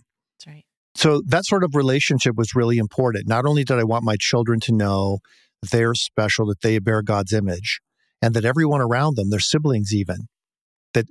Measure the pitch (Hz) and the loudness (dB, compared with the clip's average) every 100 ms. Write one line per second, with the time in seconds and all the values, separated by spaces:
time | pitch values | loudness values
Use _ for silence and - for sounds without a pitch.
0 | - _ _ _ - 151 _ _ _ - | -18 _ _ _ -20 -20 _ _ _ 0
1 | 156 147 - 160 190 196 180 143 135 135 | 2 2 2 -2 0 0 0 0 2 2
2 | - 131 135 110 113 127 117 120 107 - | 2 0 0 0 -2 0 2 2 0 0
3 | 127 104 104 113 139 151 131 127 113 117 | 0 0 -2 0 2 0 2 0 0 0
4 | 117 107 - 123 117 117 - 113 101 98 | 0 -2 0 0 2 0 2 0 2 0
5 | 98 98 _ _ _ - 98 117 117 117 | 0 -4 _ _ _ -16 -2 0 2 0
6 | - - 107 - 107 101 113 110 101 110 | -4 -2 0 0 -2 0 0 0 2 0
7 | 107 104 98 107 101 87 107 - _ _ | 0 -2 0 -2 -2 -4 -6 -8 _ _
8 | _ - 117 117 110 135 156 147 120 123 | _ -4 0 0 0 0 0 0 0 0
9 | 151 123 98 104 - 156 151 117 101 104 | 0 0 -2 0 0 0 0 0 0 -2
10 | 92 92 113 _ _ _ _ _ _ 120 | -2 -6 -10 _ _ _ _ _ _ -2
11 | 113 | 0